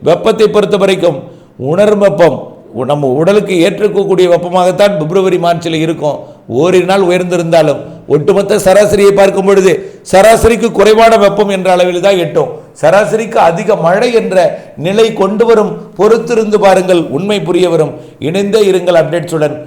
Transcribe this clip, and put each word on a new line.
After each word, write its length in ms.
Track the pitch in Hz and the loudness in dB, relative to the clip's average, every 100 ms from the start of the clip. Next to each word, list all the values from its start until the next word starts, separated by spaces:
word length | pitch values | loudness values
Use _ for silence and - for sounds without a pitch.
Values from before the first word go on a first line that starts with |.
| 143 | 0
வெப்பத்தை 380 | 170 214 214 214 | 0 0 0 0
பொறுத்த 280 | 208 196 196 | 0 0 0
வரைக்கும் 340 | 190 190 170 147 - - _ - 127 | 0 0 -2 -4 -12 -20 _ -12 -4
உணரும் 320 | 170 214 208 196 | 0 0 2 0
வெப்பம் 320 | 165 170 120 - - - 107 | 2 0 0 -12 -20 -16 -10
உ-, 80 | 123 | -4
நம்ம 180 | 147 139 127 | -2 -2 0
உடலுக்கு 340 | 165 208 185 185 170 | 2 0 0 0 0
ஏற்றுக்கக்கூடிய 640 | - 208 208 180 180 180 | 0 -2 -2 -2 0 2
வெப்பமாகத்தான் 640 | 175 175 185 180 180 202 175 | 0 0 -2 0 2 0 0
பிப்ரவரி, 400 | 156 190 190 175 170 | -2 -2 0 -2 -2
மார்ச்சில் 340 | 170 170 160 160 | -2 -4 -4 -4
இருக்கும். 340 | 160 147 135 - - - 117 | -4 -6 -6 -12 -20 -8 -2
ஓரிரு 260 | 170 180 175 | 2 2 0
நாள் 180 | 196 185 | 0 0
உயர்ந்திருந்தாலும் 720 | 180 180 180 165 165 156 139 - - - | 0 -2 -4 0 2 2 -2 -8 -18 -4
ஒட்டுமொத்த 400 | 151 147 190 196 208 | -2 0 0 0 0
சராசரியை 480 | 190 190 208 202 202 196 | 2 2 2 2 2 4
பார்க்கும் 300 | 196 190 190 | 2 2 2
பொழுது 240 | 196 190 156 - - - | 2 2 -2 -6 -20 -2
சராசரிக்கு 580 | 185 208 226 226 233 220 165 | 4 4 4 2 2 -2 2
குறைவான 360 | 214 214 226 220 | 2 4 4 4
வெப்பம் 280 | 202 202 202 190 | 2 0 -2 -2
என்ற 120 | 180 | 0
அளவில் 340 | 180 180 180 190 | 2 0 0 0
தான் 140 | 190 | 0
எட்டும். 260 | 156 160 135 - - - | 0 -2 -4 -8 -18 -2
சராசரிக்கு 580 | 147 190 214 220 226 226 170 | 0 2 0 -2 -4 0 0
அதிக 260 | 165 202 190 160 | 0 -2 0 0
மழை 240 | 190 247 233 | 0 0 -2
என்ற 160 | 190 185 170 - - - 156 | 0 0 0 -2 -16 -8 -4
நிலை 200 | 202 226 220 | 0 0 0
கொண்டு 220 | 196 208 226 | -2 0 2
வரும். 220 | 226 196 170 - - | 2 0 -6 -14 -2
பொறுத்திருந்து 600 | 208 240 - 233 214 214 196 | 0 0 0 -4 -2 2 2
பாருங்கள், 360 | 185 180 180 165 143 | 2 2 0 0 -6
உண்மை 220 | 196 208 160 | -4 -4 -2
புரிய 180 | 180 180 | 0 0
வரும். 200 | 165 147 - - - 147 | 0 -2 -6 -20 -10 -6
இணைந்தே 340 | 185 202 220 196 | -4 -2 0 2
இருங்கள் 280 | 185 175 170 | 0 2 0
அப்டேட்ஸுடன். 540 | 147 170 160 160 151 127 | 0 -4 -4 -2 -2 -4